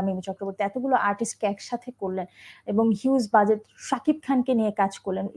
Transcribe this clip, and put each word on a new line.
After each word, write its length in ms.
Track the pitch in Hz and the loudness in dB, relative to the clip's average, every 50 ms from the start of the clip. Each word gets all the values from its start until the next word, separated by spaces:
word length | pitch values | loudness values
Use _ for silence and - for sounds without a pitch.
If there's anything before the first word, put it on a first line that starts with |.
মিমি 200 | 190 196 185 185 | 2 0 -2 -4
চক্রবর্তী 380 | - 190 190 - 202 196 190 - | -6 -8 -8 -6 -6 -8 -4 -4
এতগুলো 320 | 202 202 - 262 247 269 262 | -4 -4 -4 -4 0 0 2
আর্টিস্টকে 500 | 214 196 202 196 - 233 - - - 226 | 2 2 0 0 -2 -4 -6 -6 -4 -2
একসাথে 440 | 202 202 - - - 247 254 - 254 | -2 -2 -4 -8 -8 -8 -8 -8 -10
করলেন 340 | - - 196 190 185 190 175 - _ - - - - - - | -10 -6 -6 -4 -4 -4 -6 -8 _ -20 -20 -20 -20 -16 -6
এবং 180 | - 202 220 226 226 | -2 2 2 4 2
হিউজ 300 | 202 208 - 262 269 262 220 208 | 2 2 2 2 2 2 0 4
বাজেট 280 | - 214 208 208 220 214 - _ _ - | 4 4 6 6 2 0 0 _ _ -16
শাকিব 380 | - - 269 247 - 302 302 311 | -6 -4 -4 -2 0 0 0 0
খানকে 300 | - - 269 254 247 262 254 | 0 0 0 0 2 2 2
নিয়ে 180 | 226 220 214 | 2 2 0
কাজ 200 | 208 - 196 196 - - | 2 2 0 0 0 -6
করলেন। 280 | - 202 185 190 190 - - | -6 -4 -4 -4 -4 -6 -8